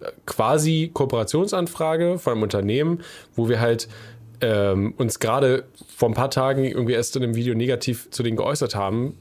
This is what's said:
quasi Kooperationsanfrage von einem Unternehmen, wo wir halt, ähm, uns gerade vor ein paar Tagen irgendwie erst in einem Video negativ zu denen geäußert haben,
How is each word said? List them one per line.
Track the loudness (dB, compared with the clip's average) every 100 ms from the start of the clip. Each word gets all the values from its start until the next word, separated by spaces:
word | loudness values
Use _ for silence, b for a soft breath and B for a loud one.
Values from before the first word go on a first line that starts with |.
| -14 -12 -8
quasi | 0 2 4 4 2 0
Kooperationsanfrage | 0 0 0 0 0 0 -2 -2 -2 0 2 0 0
von | -2
einem | 0
Unternehmen, | 0 0 0 0 0 -2 B B B -2
wo | 0
wir | 2
halt, | 2 0 -4 B B B -16 -4
ähm, | 0 2 2 2 0 -2
uns | -4 -2
gerade | 0 2 2 2 -2 -18 -10 0
vor | 0
ein |
paar | 2 0
Tagen | 2 2 2
irgendwie | 0 0 0
erst | 0 0 -2
in |
einem | 0 0
Video | 0
negativ | 0 0 0 -2 -4 -6
zu | -4
denen | -2 0
geäußert | 0 0 -2
haben, | -2 -2 0 -2 -6